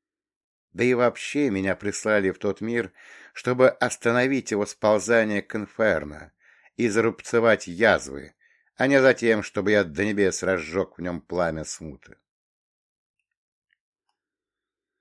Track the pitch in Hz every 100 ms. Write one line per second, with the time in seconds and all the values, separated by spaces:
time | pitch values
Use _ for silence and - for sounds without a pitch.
0 | _ _ _ _ _ _ _ 87 123 120
1 | 120 - - 147 143 98 95 90 104 -
2 | 110 104 95 90 104 95 110 120 95 _
3 | - - - - - 127 127 - 123 -
4 | 117 120 131 135 - 104 104 - 107 104
5 | 104 117 107 101 - 110 101 - 107 82
6 | 73 76 80 _ _ _ _ - 117 104
7 | 113 - - 117 113 107 - 87 110 82
8 | 67 69 73 _ _ _ _ - 131 139
9 | 131 120 117 107 - 107 98 104 90 73
10 | 104 101 95 - 90 92 76 90 - -
11 | 87 85 - 87 85 78 78 - 80 67
12 | - - _ _ _ _ _ _ _ _
13 | _ _ _ _ _ _ _ _ _ _
14 | _ _ _ _ _ _ _ _ _ _